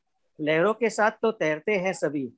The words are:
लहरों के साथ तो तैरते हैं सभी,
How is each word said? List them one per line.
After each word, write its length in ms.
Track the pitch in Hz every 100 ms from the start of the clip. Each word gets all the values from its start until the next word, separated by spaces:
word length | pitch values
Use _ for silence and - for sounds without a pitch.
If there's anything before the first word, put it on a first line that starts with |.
| _ _ _ -
लहरों 340 | 151 156 190
के 160 | 220 226
साथ 200 | 214 214
तो 200 | 220 226
तैरते 420 | 220 208 202 214
हैं 200 | 208 185
सभी, 400 | 180 160 147 127